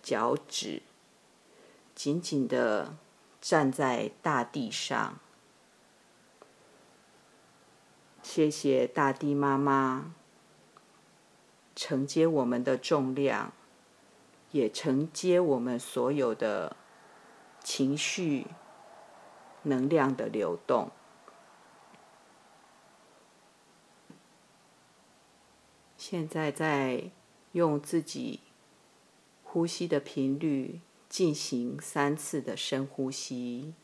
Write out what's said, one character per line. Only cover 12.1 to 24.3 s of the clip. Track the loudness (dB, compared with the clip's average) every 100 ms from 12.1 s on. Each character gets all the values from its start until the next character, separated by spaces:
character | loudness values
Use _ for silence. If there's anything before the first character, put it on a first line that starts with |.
| 4 4
我 | 4
们 | 2 0
的 | 0 0
重 | 2 2 2
量， | 0 0 0 -4 -12 -20 -20 _ -20 -20 -20 -20 -20 -4
也 | 0 0
承 | 0 0 0 0
接 | -2 4 4
我 | 6 2
们 | 0 -4
所 | -4 0 0
有 | 2 0
的 | 0 0 0 -4 -10 -20 -20 -20 -20 -20 -20 -20 -14
情 | -8 -2 0 0
绪、 | -2 -2 0 -2 -4 -16 -20 -20 -20 -20 -20 -20 -20 -20 -20 -8
能 | -2 0 2
量 | 4 4
的 | 0 -2
流 | 0 -2 -2 0
动。 | 0 0 -12 -20 -20 -20 -20 -20 -20 -20 -20 -20 -20 -20 -20 -20 -20 -20 -20 -20 -20 -20 -20 -20 -20 _ _ _ _ _ _ _ _ _ -20 _